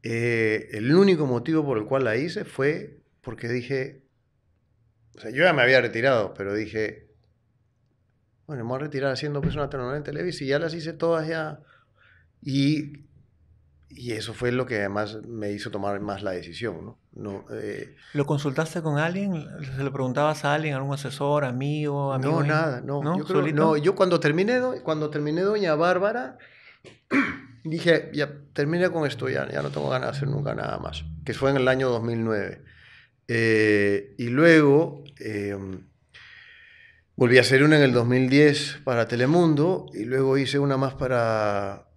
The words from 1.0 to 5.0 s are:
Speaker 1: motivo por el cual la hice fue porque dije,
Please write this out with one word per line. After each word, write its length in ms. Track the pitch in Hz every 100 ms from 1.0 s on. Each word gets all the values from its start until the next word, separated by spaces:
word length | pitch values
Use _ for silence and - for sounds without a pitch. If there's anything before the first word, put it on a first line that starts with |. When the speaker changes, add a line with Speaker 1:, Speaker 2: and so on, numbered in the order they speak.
| 196 175 143
Speaker 1:
motivo 400 | 120 123 156 147
por 120 | 113
el 80 | 104
cual 180 | 135 123
la 100 | 113
hice 300 | 165 202 -
fue 560 | - 139 170 214 - _ _
porque 260 | - 110 117
dije, 540 | 123 120 135 131 - _ _ _ _ _ _ _ _ _ _